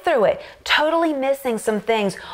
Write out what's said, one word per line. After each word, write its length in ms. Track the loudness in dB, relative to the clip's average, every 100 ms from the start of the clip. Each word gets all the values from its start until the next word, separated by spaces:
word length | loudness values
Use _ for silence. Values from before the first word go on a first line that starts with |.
through 220 | 0 2
it, 180 | 2 0 -6 -10
totally 480 | -2 2 2 2 2
missing 440 | 0 -2 -2 -2 -2
some 240 | -2 -2
things 360 | 0 0 0 -4 -12